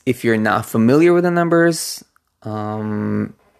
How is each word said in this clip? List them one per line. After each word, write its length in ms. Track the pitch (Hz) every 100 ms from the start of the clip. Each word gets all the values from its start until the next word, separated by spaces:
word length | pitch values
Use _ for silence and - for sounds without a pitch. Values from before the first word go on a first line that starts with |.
| -
if 180 | 123
you're 140 | 117 110
not 280 | 107 104 117
familiar 480 | 117 113 139 170
with 100 | 175
the 80 | 175
numbers, 720 | 175 170 170 170 160 - - - _ _ _
um, 920 | 110 107 104 107 107 107 107 104 104 - _ _